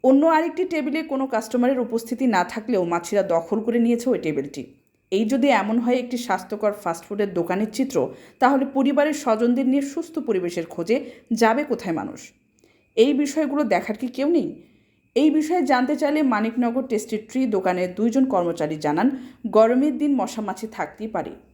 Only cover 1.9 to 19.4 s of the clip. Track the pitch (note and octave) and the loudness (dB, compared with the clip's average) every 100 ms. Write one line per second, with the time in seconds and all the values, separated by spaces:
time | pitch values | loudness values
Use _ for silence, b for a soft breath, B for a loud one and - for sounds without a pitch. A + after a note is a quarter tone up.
1.9 | A3+ A#3 A#3+ B3+ G3 F3 A3+ G#3+ G#3 E3+ | -4 -4 -2 2 2 0 -6 -2 -2 0
2.9 | E3+ E3+ G#3 F#3+ E3 E3 G#3+ A3 A#3+ A#3 | -2 0 -2 2 0 0 -2 0 2 2
3.9 | A#3 B3+ G#3+ D#3 D3+ C#3+ - - _ _ | 2 0 -2 -2 -4 -6 -12 -14 _ _
4.9 | _ _ G3 A3 C4 C#4 A3+ G3+ A#3 A#3+ | _ _ -2 0 2 4 2 2 0 2
5.9 | B3+ B3 B3 - F#3 - G#3 G#3 G#3 F3 | 0 0 -6 -2 -4 -4 -2 -2 -2 -6
6.9 | E3+ - G#3 G3+ F3+ E3+ F#3 G#3+ - C4+ | -6 -8 -4 -2 -2 -2 -2 -2 -2 -2
7.9 | D#3 B2 B B _ B3+ C#4 C#4 C4+ C#4 | 0 -2 B B _ 2 2 0 0 2
8.9 | C4+ D4 D4 - A3 A#3+ B3 C4 C#4 C#4 | 2 2 0 0 2 2 2 2 0 0
9.9 | - E4 D#4+ A#3 F#3+ F3 F3 E3 - E3+ | -6 -6 -6 -2 -2 -2 -4 -6 -8 -2
10.9 | B3 B B B A3+ A3+ A#3 D4 A#3+ F#3 | -2 B B B 2 4 2 -2 -4 -4
11.9 | D#3 G2 - - _ _ _ b b b | -6 -6 -12 -20 _ _ _ b b b
12.9 | - B3+ C4+ C#4+ D#4 D4 C#4+ A#3 F3+ - | 4 4 4 0 0 0 0 0 0 -2
13.9 | G#3+ B3+ - C#4+ E4+ F3 - b b b | -6 -6 -2 0 2 0 -8 b b b
14.9 | b b A#3+ D4+ D#4 D4+ F4+ C4 B3+ B3+ | b b 2 4 4 0 0 2 2 2
15.9 | D4+ D4 D4+ C#4 G#3+ A3 A#3 A#3+ B3 C4 | 0 0 2 2 2 0 0 0 -2 -2
16.9 | G#3+ G#3+ G#3+ G#3+ C4 B3+ G3+ F#3+ F3+ F3+ | -4 -2 -8 -4 -2 0 0 0 0 -2
17.9 | F3+ A#3 B3+ C4 G3 E3+ E3+ D#3 D#3 D#3 | 0 0 2 2 2 0 -2 -4 -2 -2
18.9 | D#3 A#3+ C4+ B B | 2 2 0 B B